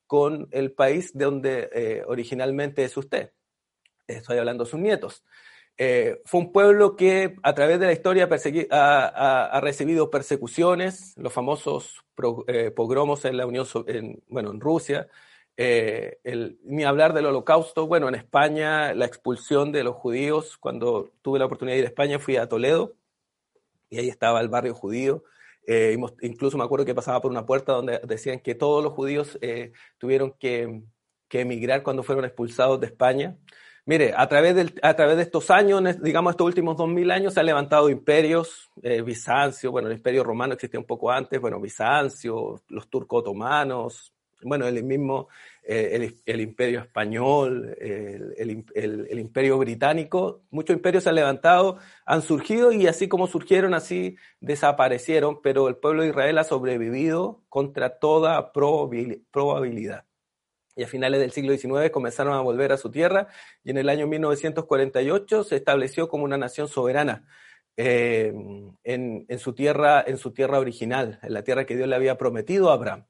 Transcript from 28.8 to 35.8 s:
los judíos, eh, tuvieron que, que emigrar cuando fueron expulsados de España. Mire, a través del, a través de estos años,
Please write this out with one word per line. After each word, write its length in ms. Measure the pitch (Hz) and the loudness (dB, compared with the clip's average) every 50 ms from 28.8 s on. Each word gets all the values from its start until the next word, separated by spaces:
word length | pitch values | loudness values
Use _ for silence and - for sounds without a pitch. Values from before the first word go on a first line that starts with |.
| 151 | 0
los 80 | 147 | -2
judíos, 460 | 143 131 135 139 147 147 147 143 - - | -4 -4 -4 -4 -2 -4 -4 -6 -8 -10
eh, 320 | 117 123 117 117 120 120 117 _ - _ _ _ | -8 -8 -6 -8 -10 -12 -16 _ -20 _ _ _
tuvieron 380 | - 123 135 135 139 135 - _ | -2 0 0 0 0 -2 -6 _
que, 440 | - 127 123 120 120 117 113 110 110 110 _ _ _ _ _ _ _ | -4 -4 -4 -4 -4 -6 -10 -14 -16 -20 _ _ _ _ _ _ _
que 140 | _ - 123 | _ -4 -4
emigrar 420 | 123 123 123 113 117 123 135 139 | -2 -2 -4 -4 -2 0 0 0
cuando 220 | 139 139 135 131 117 | 0 -2 -4 -4 -4
fueron 200 | - 135 135 127 | -2 -2 -2 -4
expulsados 540 | 123 - - 117 117 - - 127 135 135 101 | -4 -6 -6 -8 -4 0 2 2 2 2 2
de 80 | 113 | -2
España. 500 | 110 - - 127 127 131 139 143 185 185 - _ _ - - - - - _ _ | -4 -2 2 2 2 2 2 -2 -6 -8 -14 _ _ -20 -20 -20 -20 -20 _ _
Mire, 280 | - 160 160 143 113 - | 0 2 4 4 4 4
a 100 | 120 131 - | 2 2 4
través 240 | 143 143 160 175 180 | 6 6 6 6 6
del, 260 | 185 170 165 - - | 4 2 0 0 2
a 160 | - 156 156 | 4 4 4
través 220 | - 151 147 160 170 | 6 4 4 4 4
de 60 | 170 | 2
estos 260 | 170 - 156 - - | 0 -2 0 4 6
años, 320 | 180 196 208 202 196 190 | 6 8 8 6 4 4